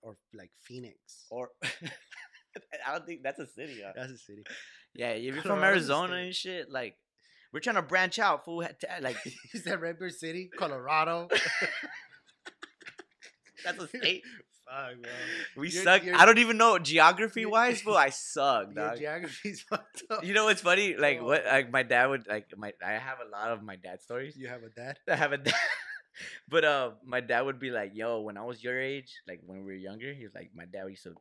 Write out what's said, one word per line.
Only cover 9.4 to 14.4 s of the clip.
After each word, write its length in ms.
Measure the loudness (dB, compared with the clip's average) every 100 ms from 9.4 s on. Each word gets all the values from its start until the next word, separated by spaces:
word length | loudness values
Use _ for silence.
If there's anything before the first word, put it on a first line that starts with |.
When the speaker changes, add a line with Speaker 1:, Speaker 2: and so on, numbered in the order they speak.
| -16
Speaker 1:
You 60 | -10
said 180 | -6 -4
rep 200 | -6 -8
your 80 | -10
city, 400 | -10 -10 -10 -10 -6
Colorado. 720 | -4 -4 0 2 2 -2 0
<laughs> 60 | 0 0 -2 -4 -6 -10 -14 -18 -20 _ _ -20 -20 -20 _ -20 -20 -20 _ -20 _ _ -10
Speaker 2:
That's 140 | -8 -8
a 40 | -10
state. 360 | -2 -2 -2 -8 -20